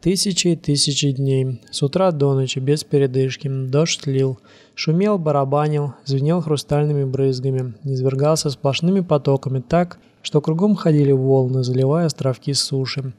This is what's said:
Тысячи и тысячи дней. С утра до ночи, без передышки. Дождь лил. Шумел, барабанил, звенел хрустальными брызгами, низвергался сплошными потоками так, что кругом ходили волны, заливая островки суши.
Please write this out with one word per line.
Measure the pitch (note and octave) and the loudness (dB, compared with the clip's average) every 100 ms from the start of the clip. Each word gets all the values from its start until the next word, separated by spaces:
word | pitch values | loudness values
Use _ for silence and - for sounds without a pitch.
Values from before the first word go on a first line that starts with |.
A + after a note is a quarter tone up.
Тысячи | E3 F#3+ G#3 F3 F3 | 0 0 -2 0 0
и | E3+ | -2
тысячи | - C#3+ C#3 C#3 C#3+ | -2 -2 0 0 -2
дней. | C3 C3+ C3+ C3 B2+ - | 0 0 0 -2 -6 -10
С | - | -4
утра | C#3+ F3 F#3+ | -2 2 0
до | D#3 C#3 | 2 2
ночи, | C3+ C3 - | 2 0 -4
без | C3 D3+ | -2 -2
передышки. | D3+ D3 C#3 B2+ C3 B2+ C#3 | 0 0 2 0 -2 -4 -6
Дождь | C3+ C3 C#3 D#3+ - - | -6 -2 0 0 -2 -2
лил. | C3+ C3+ B2+ _ - _ | 0 0 -2 _ -20 _
Шумел, | - - D#3+ G3+ G#3 | -8 -2 2 2 0
барабанил, | D#3 C#3+ C3+ C#3+ D3+ D3+ C#3+ - | 0 0 2 2 2 0 -2 -6
звенел | - C3+ C#3+ F3 | -4 0 2 0
хрустальными | E3 D3 - D3 D3 D3 C3+ | 0 -2 0 0 2 0 -2
брызгами, | C3 C3+ B2+ C3 C3 B2+ A2 | 0 0 0 -2 -2 -4 -8
низвергался | C#3+ C3 C3 C3+ D3 D#3 D#3 | -6 -2 0 2 2 2 -2
сплошными | C3 C#3 C3 E3+ G3 | -2 -2 0 0 0
потоками | F3+ D3+ C3+ C#3 C3+ C3 | 2 0 2 0 0 -6
так, | B2 E3 F3 - _ _ | 0 0 0 -6 _ _
что | - D3+ | -2 -2
кругом | D3 D#3+ G#3 F#3+ | 0 0 2 2
ходили | E3+ D3+ C#3 | 4 4 4
волны, | C3+ C3 C3+ B2+ B2+ | 4 4 4 2 0
заливая | B2+ B2+ C3 D#3 E3+ | 0 0 2 2 0
островки | - C3+ B2+ - | -2 -4 -4 -4
суши. | C3+ - C3+ C3 - C3 | -4 -2 -4 -4 -6 -8